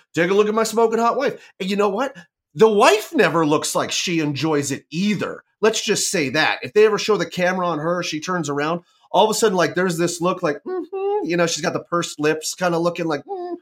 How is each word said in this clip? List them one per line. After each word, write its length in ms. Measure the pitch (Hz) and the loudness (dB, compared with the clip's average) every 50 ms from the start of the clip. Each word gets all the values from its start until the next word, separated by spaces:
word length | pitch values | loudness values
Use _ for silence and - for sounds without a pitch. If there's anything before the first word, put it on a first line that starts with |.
| _ _ _ | _ _ _
take 180 | 151 170 175 | 0 2 2
a 20 | 196 | 4
look 140 | 202 208 208 | 4 4 2
at 60 | 214 | 2
my 100 | 226 220 | 0 0
smoking 360 | 214 214 220 233 226 233 220 | 0 2 2 2 2 2 2
hot 180 | 233 233 - 220 | 0 0 0 0
wife." 340 | 277 240 - - - - _ _ | -2 -2 -4 -6 -14 -20 _ _
And 100 | 196 185 | -6 -4
you 60 | 208 | 0
know 140 | 196 202 208 | 0 0 0
what? 260 | 190 214 269 269 - 175 170 _ _ _ _ _ _ | 0 0 -4 -4 -6 -12 -20 _ _ _ _ _ _
The 140 | 147 180 220 | 4 4 6
wife 440 | 214 202 233 311 392 440 - - 339 | 6 6 6 6 6 4 0 -2 0
never 320 | 294 202 160 147 165 165 | 2 2 4 4 2 2
looks 300 | 147 147 147 151 - - | 2 2 2 0 -2 -2
like 160 | 175 135 - | -2 -2 -2
she 300 | - - - 196 175 160 | -4 -4 -4 -2 -2 0
enjoys 500 | 156 147 143 123 139 160 147 147 139 117 | 0 -2 -2 -2 -2 0 0 0 -2 -2
it 140 | 139 - - _ | -6 -8 -8 _
either. 540 | 147 165 196 208 208 - 127 95 85 - - _ _ _ | -6 -2 -2 0 0 -2 -4 -6 -8 -10 -16 _ _ _
Let's 220 | 196 220 220 - - | 0 0 0 0 -2
just 260 | 233 190 - - - | -2 -2 0 0 -2
say 200 | - 180 147 131 | -2 -2 -2 0
that. 300 | 120 156 156 117 101 - - | 0 0 0 0 0 -2 -6
If 100 | 131 - | -2 4
they 120 | 208 214 | 4 4
ever 120 | 220 208 196 | 6 4 0
show 200 | - - 214 175 | 0 0 0 0
the 80 | 170 | 0
camera 420 | 170 - 180 180 180 185 185 180 175 | -4 -4 -2 0 0 0 0 -2 -2
on 120 | 165 147 | -2 -2
her, 220 | 151 165 175 180 | -2 -2 -2 -2
she 200 | 170 - 160 151 | -4 -6 -6 -8
turns 280 | 151 180 185 180 160 143 | -6 -4 -4 -4 -2 -2
around, 320 | 143 143 147 156 175 175 - _ _ _ _ _ | -2 -2 -2 -2 -2 -4 -6 _ _ _ _ _
all 140 | - 170 208 | 2 2 4
of 40 | 214 | 4
a 40 | 208 | 2
sudden, 240 | 208 233 214 190 180 | 2 2 2 4 2
like, 180 | 165 151 - | 0 0 0
there's 220 | 175 185 190 165 165 | 0 -2 0 0 0
this 240 | 175 170 - - | -2 -2 -2 -2
look 200 | 165 180 185 180 | -2 -2 -2 0
like, 220 | 180 156 147 - - | -2 -2 -4 -4 -6
mm-hmm, 640 | 349 370 370 349 - - 381 392 403 403 427 370 - | -8 -8 -8 -8 -8 -8 -6 -4 -2 -2 -2 -2 -2
you 80 | 170 | 0
know, 100 | 175 175 | 0 0
she's 160 | 165 165 151 | 0 -2 -4
got 120 | 156 175 131 | -4 -4 -4
the 100 | - - | -6 -6
pursed 360 | - 170 170 165 - - - | -4 -4 -4 -4 -4 -6 -2
lips, 360 | 147 151 156 156 156 - - | 0 0 0 0 -4 -8 -6
kinda 240 | - 185 180 170 165 | -4 -2 -2 0 0
looking 260 | 170 175 170 175 170 | -2 -2 -2 -2 -4
like, 200 | 160 151 139 - | -4 -4 -6 -6
"Mm, 300 | 320 392 370 349 359 339 349 | -8 -10 -10 -8 -10 -10 -12